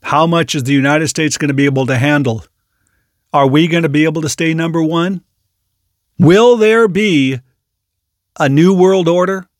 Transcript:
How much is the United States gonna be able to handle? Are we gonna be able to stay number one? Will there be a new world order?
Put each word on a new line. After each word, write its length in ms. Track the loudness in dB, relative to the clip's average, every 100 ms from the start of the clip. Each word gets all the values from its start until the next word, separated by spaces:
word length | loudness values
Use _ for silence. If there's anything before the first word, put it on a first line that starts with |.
How 240 | -2 -2 0
much 280 | 0 -2 -4
is 80 |
the 100 | -2
United 340 | 0 0 0 -2
States 300 | -4 -4 -4
gonna 160 | -4
be 120 | 0 0
able 200 | 0 -2
to 120 | -2
handle? 480 | 0 0 -2 -6 -10 _ _ _ _ _ _ _ _
Are 160 | -2 0
we 200 | 2 0
gonna 220 | 0 -2
be 140 | 0
able 180 | -2 -2
to 80 | -8
stay 240 | -4 -4
number 280 | -2 -4 -2
one? 380 | -2 -2 -4 -6 _ _ _ _ _ _ _ _ _ _
Will 380 | 4 6 4 4
there 300 | 2 2 2
be 520 | 0 0 0 -2 -4 _ _ _ _ _ _ _ _ _ -2
a 100 | 0
new 240 | 4 4
world 340 | 4 2 2 0
order? 400 | 0 -2 -4 -10